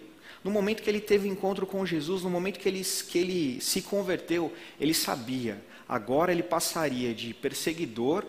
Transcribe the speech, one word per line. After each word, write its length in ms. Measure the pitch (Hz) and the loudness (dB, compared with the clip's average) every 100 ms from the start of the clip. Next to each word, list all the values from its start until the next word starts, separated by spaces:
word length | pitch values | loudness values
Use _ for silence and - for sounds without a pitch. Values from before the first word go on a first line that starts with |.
| - - - - | -16 -20 -20 -8
no 80 | 190 | 0
momento 320 | 208 196 214 | 2 2 2
que 60 | - | 0
ele 120 | 208 | 0
teve 260 | 208 202 202 | 4 4 4
um 40 | |
encontro 340 | 190 190 196 190 | 0 0 0 -2
com 180 | 196 | -2
Jesus, 380 | 185 165 147 190 | 0 0 0 -2
no 80 | 185 | 0
momento 300 | 175 185 196 | 0 -2 0
que 100 | 190 | -2
ele, 140 | 190 | 0
que 340 | 185 - - 170 | -2 -4 0 0
ele 440 | 185 180 139 123 | 2 2 0 0
se 200 | - 190 | 0 -2
converteu, 720 | - 202 185 165 - 170 160 - - - | 0 0 0 -2 0 0 0 -4 -14 -2
ele 140 | 143 | 2
sabia, 720 | 160 202 156 117 131 117 101 - - - | 2 0 -2 -2 -2 -2 -6 -12 -18 -4
agora 440 | 120 107 139 180 | -4 2 4 4
ele 120 | 170 | 2
passaria 680 | 175 170 - 175 151 127 123 | 2 0 0 0 0 0 -2
de 220 | 110 117 | -2 -6
perseguidor 920 | 110 139 139 170 165 143 113 123 185 | -4 -4 -2 -2 -2 -4 0 2 2